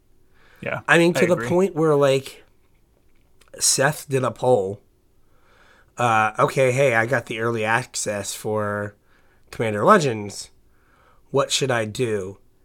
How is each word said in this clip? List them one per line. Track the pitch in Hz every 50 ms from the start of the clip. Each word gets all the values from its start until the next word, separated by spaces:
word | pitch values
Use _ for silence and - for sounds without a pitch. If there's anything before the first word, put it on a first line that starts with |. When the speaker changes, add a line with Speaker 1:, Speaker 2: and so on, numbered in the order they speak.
| _ _ _ _ _ _ _ _ - - _ -
Speaker 1:
Yeah, | - - - 123 -
Speaker 2:
I | - 147
mean, | 170 170 175 175
to | 135 -
Speaker 1:
I |
Speaker 2:
the | 170 180
Speaker 1:
agree. | - 117
Speaker 2:
point | - 175 180 190 190 180
where, | 151 160 160 147
like, | 143 143 135 135 135 131 - - - - _ _ _ _ _ _ _ _ _ _ _ _ _ _ _ _ _ _ _ _ _ -
Seth | - - - - 139 131 147 147 - - -
did | 135 131 127
a | 117
poll. | 104 - - 127 127 107 95 95 101 - _ _ _ _ _ _ _ _ _ _ _ _ _ _ _ _ _ _ _ _ _ _ _
Uh, | - 120 117 110 110 107 107 - -
"Okay, | 127 - - 151 135 127 123
hey, | 135 143 135 117
I | 113 113
got | 120 135 120 -
the | - 120 110
early | 113 120 117 113 107
access | 110 113 123 123 - - - - 107 104 101 95 - -
for | - - 113 107 107 104 104 104 104 104 104 - _ _ _ _ _ _ _ _ _ _ -
Commander | - - 120 110 104 104 117
Legends. | 175 214 190 151 131 110 107 101 101 - - - - _ _ _ _ _ _ _ _ _ _ _ _ _ _ _ _
What | - 139 135 - -
should | - 147 131
I | 120 117 110
do?" | 110 101 131 127 113 107 101 92 98 95 - _ _ _ _